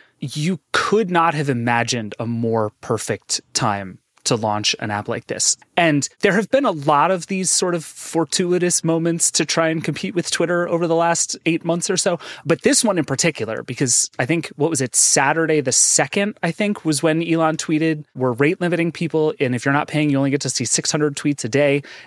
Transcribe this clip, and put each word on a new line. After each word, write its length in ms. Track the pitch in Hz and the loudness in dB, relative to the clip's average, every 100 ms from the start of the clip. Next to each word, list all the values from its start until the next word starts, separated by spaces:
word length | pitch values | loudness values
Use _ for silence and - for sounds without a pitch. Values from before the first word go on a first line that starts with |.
| _ _ | _ _
you 400 | 143 151 156 180 - | -10 -4 -2 -4 -4
could 380 | - - 208 202 | -2 2 2 2
not 240 | 175 165 | 2 2
have 160 | 151 143 | 2 0
imagined 640 | 123 117 120 113 120 107 - | 0 2 2 0 -2 -6 -6
a 80 | 117 | -4
more 440 | 117 117 113 107 - | -2 0 0 -2 -4
perfect 600 | - 110 - 107 - - - | -4 -4 -2 -6 -4 -8 -6
time 460 | - 120 101 95 92 _ _ | -2 0 0 -6 -14 _ _
to 120 | - 120 | -2 0
launch 400 | 107 107 107 - | 2 0 -2 -4
an 100 | 113 | -4
app 180 | 104 104 | -6 -4
like 180 | 113 - | -6 -6
this. 280 | - - - _ | -4 -2 -2 _
And 320 | - 170 147 - - | 2 2 2 -2 0
there 140 | 208 | 2
have 160 | 190 202 | 2 2
been 160 | 269 262 | 2 2
a 40 | |
lot 400 | 160 143 147 160 | 0 2 4 4
of 180 | 190 - | 0 -4
these 220 | 190 180 | -4 -2
sort 240 | - 185 | 0 0
of 80 | 170 | -2
fortuitous 1040 | - - - 165 160 - 180 180 175 - | -6 -12 -4 -2 0 0 0 2 2 0
moments 460 | 165 165 165 165 - | 0 0 0 0 0
to 160 | - 156 | 0 0
try 220 | - 160 | 0 0
and 140 | 165 | 0
compete 320 | - 143 185 | -2 -4 -4
with 160 | 180 - | -4 -2
Twitter 380 | - 170 175 175 | 0 0 0 0
over 180 | 170 170 | 0 2
the 80 | |
last 440 | 165 170 165 - - - | 2 2 2 -2 -4 -2
eight 180 | 165 | -2
months 240 | 170 170 - | 0 -2 0
or 80 | 185 | 0
so. 220 | 196 170 - - | 0 -2 -6 -8
But 160 | 143 160 | -2 0
this 240 | 240 285 | 4 4
one 140 | 220 185 | 4 2
in 80 | 143 | 0
particular, 560 | 135 170 151 110 110 | 0 0 -2 -4 -6
because 480 | - 127 131 - - - | -8 -2 0 2 0 -2
I 80 | 127 | 0
think, 220 | 165 - - | 0 -2 -2
what 120 | 151 | -2
was 140 | 165 | 0
it, 120 | 127 | -2
Saturday 680 | - - - 135 156 160 156 | 2 2 4 2 2 2 2
the 100 | 131 | 2
second, 640 | - - - 139 202 202 - | 2 2 2 0 0 -2 -2
I 80 | 170 | -4
think, 340 | - 208 202 | -2 -2 -2
was 180 | 160 143 | -2 0
when 200 | 165 160 | 2 0
Elon 340 | 170 165 160 160 | 2 2 2 0
tweeted, 480 | - 156 160 156 - | -2 0 0 -2 -6
"We're 180 | 135 127 | -4 -2
rate 280 | 117 143 185 | 2 2 2
limiting 320 | 175 170 170 | 0 0 -2
people, 400 | - 165 160 156 - | -2 -4 0 0 0
and 140 | 131 | -2
if 100 | 123 | 0
you're 80 | 139 | 0
not 160 | 143 - | 0 0
paying, 220 | 151 151 | 0 2
you 80 | 135 | 2
only 120 | 139 | 2
get 120 | 143 | 0
to 80 | 139 | -2
see 160 | - 117 | -4 -2
six 240 | - - | -2 -2
hundred 260 | 160 147 143 | 0 0 0
tweets 280 | 151 143 | -2 -2
a 40 | 120 | -2
day." 340 | 131 143 143 - - | 2 2 2 -2 -14